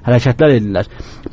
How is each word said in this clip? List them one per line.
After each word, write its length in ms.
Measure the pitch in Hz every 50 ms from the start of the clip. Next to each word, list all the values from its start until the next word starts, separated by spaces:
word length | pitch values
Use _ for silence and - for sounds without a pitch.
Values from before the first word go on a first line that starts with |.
| -
hərəkətlər 480 | - 123 120 - 135 120 - 156 151 139
edirlər. 320 | 117 107 104 98 90 101 - - - - - - - - -